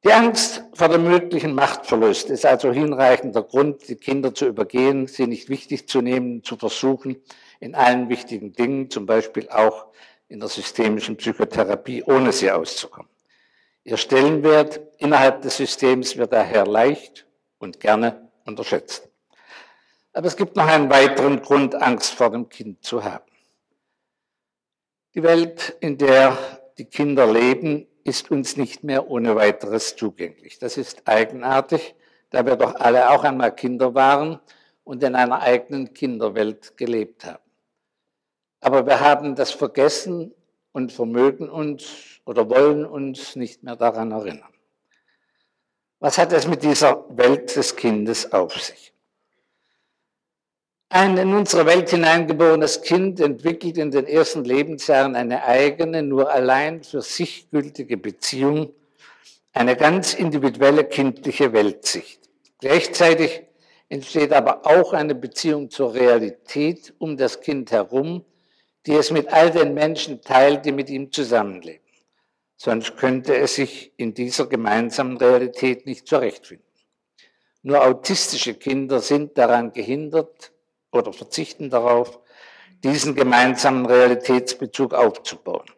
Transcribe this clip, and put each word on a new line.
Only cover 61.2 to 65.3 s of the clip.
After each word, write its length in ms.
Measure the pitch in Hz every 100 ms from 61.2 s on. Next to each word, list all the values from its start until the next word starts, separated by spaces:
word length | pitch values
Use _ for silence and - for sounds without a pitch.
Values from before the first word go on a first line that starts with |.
| 143 - 135
Weltsicht. 760 | 110 104 - - 90 - _ _ _ _ _
Gleichzeitig 840 | 131 165 - - 170 165 151 - _ _ _ _ _
entsteht 460 | 139 - 165 147
aber 320 | 147 123 139 156
auch 260 | 170 175
eine 220 | 165 151
Beziehung 560 | 127 123